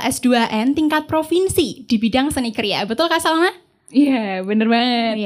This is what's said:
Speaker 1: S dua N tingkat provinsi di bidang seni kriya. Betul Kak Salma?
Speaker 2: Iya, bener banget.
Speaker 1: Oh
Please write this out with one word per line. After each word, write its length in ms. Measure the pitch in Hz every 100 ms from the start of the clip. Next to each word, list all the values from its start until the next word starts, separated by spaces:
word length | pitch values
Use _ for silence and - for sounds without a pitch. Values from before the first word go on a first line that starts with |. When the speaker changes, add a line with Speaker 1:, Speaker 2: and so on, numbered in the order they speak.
| 247
Speaker 1:
S 160 | 262
dua 240 | 247 240 226
N 300 | 220 247 302
tingkat 320 | 302 311 302
provinsi 760 | 311 311 339 381 - 247 -
di 120 | - 226
bidang 340 | 220 254 285
seni 220 | 277 240 226
kriya. 320 | 208 175 202
Betul 240 | 226 330
Kak 80 | 330
Salma? 320 | 330 320 370 392 _ _ _
Speaker 2:
Iya, 540 | 247 285 254 208 185 190
bener 240 | 214 226
banget. 440 | 233 247 240 226
Speaker 1:
Oh 20 | 214